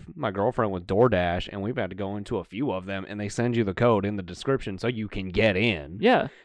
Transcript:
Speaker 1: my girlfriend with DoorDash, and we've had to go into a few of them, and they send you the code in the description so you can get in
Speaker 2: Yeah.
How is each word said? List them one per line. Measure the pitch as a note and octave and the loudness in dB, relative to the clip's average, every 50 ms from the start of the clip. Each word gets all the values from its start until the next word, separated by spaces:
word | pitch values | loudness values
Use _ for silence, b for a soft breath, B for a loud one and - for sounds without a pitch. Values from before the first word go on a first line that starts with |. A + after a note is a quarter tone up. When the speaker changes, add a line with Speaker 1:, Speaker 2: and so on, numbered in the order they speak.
| - - - | -10 -16 -10
Speaker 1:
my | - D3 A2 | -6 -4 -4
girlfriend | F#2+ G2 G2 A#2+ B2+ - A2+ G#2+ | 0 0 0 0 2 0 0 0
with | F#2+ F#2 F2 F#2 | 0 -4 -4 -2
DoorDash, | F#2+ G2 B2 B2+ A2 F2+ F2+ F2 E2+ F#2 - - | 4 6 6 6 6 4 2 2 0 -2 -4 -6
and | - G2+ | -8 -6
we've | G2 G#2 B2+ - | -6 -4 -4 -4
had | G#2+ F2+ | -4 -4
to | F#2+ | -4
go | F#2 G2+ G2 G2+ G#2 | -6 -6 -6 -6 -6
into | G2 - A#2+ G2+ | -6 -4 -4 -6
a | E2+ | -6
few | - - G#2 C#3+ C3+ | -6 -6 -4 -4 -2
of | F#2+ F#2 F#2 F#2+ | -4 -4 -6 -6
them, | G2 F#2+ F#2+ - | -6 -8 -6 -8
and | G#2 G#2 | -8 -6
they | G#2 G2+ | -6 -6
send | - - A#2 A#2+ A#2+ | -2 0 0 2 4
you | A#2 A2+ | 2 2
the | G2 F#2 | 2 2
code | - A#2 A#2+ A#2 G2+ F#2+ | 4 4 4 6 4 2
in | G2+ G#2+ | 0 -2
the | G2+ F#2 | -4 -6
description | F2 F2+ - - - C3+ C3 - - G2 F#2 | -8 -10 -8 -2 -2 -2 -2 -2 -6 -8 -4
so | - A#2 | -4 -4
you | B2+ A2 A2 G2+ | -2 -2 -6 -6
can | - G#2+ F#2+ F#2 | -6 -6 -6 -2
get | F2 G2 A2 A2+ G2 | 0 4 4 4 4
in | - A2 A#2+ G2+ D#2+ C#2+ C#2+ E2+ G#2+ | 4 2 2 2 0 -4 -8 -8 2
Speaker 2:
Yeah. | E3+ A3+ B3+ F3 - C#3 B B B | 4 4 4 4 2 0 B B B